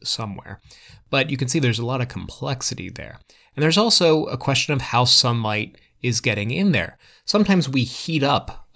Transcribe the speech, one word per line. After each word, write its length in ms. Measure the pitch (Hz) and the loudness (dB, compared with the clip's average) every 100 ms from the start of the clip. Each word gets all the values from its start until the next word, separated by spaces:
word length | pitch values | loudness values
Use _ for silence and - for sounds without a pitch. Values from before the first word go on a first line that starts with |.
somewhere. 580 | - - 110 95 - 101 - - - - _ | -6 -6 -6 -10 -14 -18 -18 -20 -20 -20 _
But 200 | 139 135 | -2 0
you 80 | 135 | -2
can 120 | 127 | -2
see 100 | 165 | 0
there's 200 | 127 110 | 0 0
a 60 | 120 | -2
lot 160 | 131 | -4
of 60 | 123 | -6
complexity 840 | - - - 135 131 - - 90 | -8 -12 -10 -8 -4 -6 -6 -10
there. 300 | - - - _ _ _ - | -12 -16 -18 _ _ _ 0
And 80 | |
there's 140 | 156 175 | 2 4
also 480 | 226 - 170 160 - | 4 4 6 4 2
a 120 | 131 | -4
question 360 | - 135 - | 0 0 0
of 80 | 139 | -2
how 240 | - 120 123 | 0 2 4
sunlight 720 | - 123 117 110 107 - - _ _ | 4 4 0 0 -2 -4 -10 _ _
is 200 | 123 107 | -4 -2
getting 300 | 123 101 104 | 0 -2 -2
in 200 | 156 202 | 0 2
there. 260 | 120 - - _ _ - | 2 -2 -8 _ _ -2
Sometimes 420 | 208 202 185 139 | 2 4 2 2
we 160 | 131 | 0
heat 400 | 120 - - 160 | -2 -4 -4 -2
up 440 | 139 139 - - - | 0 0 -2 -12 -10